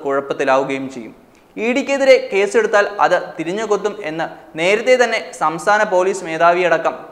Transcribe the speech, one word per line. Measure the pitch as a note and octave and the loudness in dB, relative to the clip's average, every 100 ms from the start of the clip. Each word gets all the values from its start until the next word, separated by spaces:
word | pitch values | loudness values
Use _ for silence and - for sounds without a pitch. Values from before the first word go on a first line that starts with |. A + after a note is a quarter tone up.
കുഴപ്പത്തിലാവുകയും | C#3 C#3 - E3 C#3 C3+ C3+ C3+ C3 | -4 -2 -2 -2 2 2 0 -4 -8
ചെയ്യും. | B2+ A2+ - _ _ _ - | -12 -16 -18 _ _ _ -6
ഇ | A3 B3+ | -2 -2
ഡിക്കെതിരെ | C4+ C#4 C4+ B3+ - | -2 2 4 4 4
കേസെടുത്താൽ | G3 G3+ A#3 G#3+ G#3 G#3 - | 0 2 2 2 2 2 2
അത് | D3+ F3 - D#3+ | 2 2 -2 -8
തിരിഞ്ഞുകൊത്തും | D#3+ G3 A3 G3+ G#3 G3+ D3+ | -6 -4 -2 -2 -2 -6 -8
എന്ന് | D#3+ D#3 - - D#3 | -6 -8 -10 -14 -4
നേരത്തെ | F3 G#3+ A#3 B3+ | 0 2 4 4
തന്നെ | A#3+ A3+ - - | 2 -2 -6 -4
സംസ്ഥാന | D#3 E3 G#3+ G#3 G#3+ | -4 -2 0 2 2
പോലീസ് | F3+ F#3 F#3+ E3+ | 2 0 -2 -4
മേധാവിയടക്കം | D#3+ E3+ F3 F3 D#3+ D#3+ - - | 2 2 4 2 2 0 -6 -8